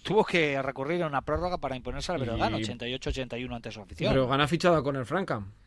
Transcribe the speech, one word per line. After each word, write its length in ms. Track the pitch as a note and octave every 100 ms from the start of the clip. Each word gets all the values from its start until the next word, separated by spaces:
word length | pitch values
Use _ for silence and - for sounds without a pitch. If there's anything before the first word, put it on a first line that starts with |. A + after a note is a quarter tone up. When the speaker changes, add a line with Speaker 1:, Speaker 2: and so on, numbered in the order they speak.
Speaker 1:
tuvo 220 | - G3+
que 380 | - F3+ D3+ C#3
recurrir 400 | C3 C3 C3+ F3
a 40 | D#3+
una 140 | C#3
prórroga 380 | - D#3 F3 F3
para 180 | C#3 B2+
imponerse 360 | B2 C3 -
al 80 | E3+
Breogán, 340 | A#2 A#2 -
Speaker 2:
Y 80 | D#3+
Speaker 1:
ochenta 260 | A2 A#2+ A#2+
y 60 |
ocho 160 | C3 D3+
ochenta 260 | C3 B2+ A#2+
y 80 |
uno 120 | B2 A#2+
ante 140 | A2+
su 120 | G#2+
afición. 280 | G2+ - F#3
Speaker 2:
Breogán 300 | C3+ B2 C3+
ha 80 | -
fichado 280 | E3 F3+ D#3+
a 60 |
Conor 220 | C3+ C#3
Franca. 380 | B2 F3 F#3+ B2 G2 -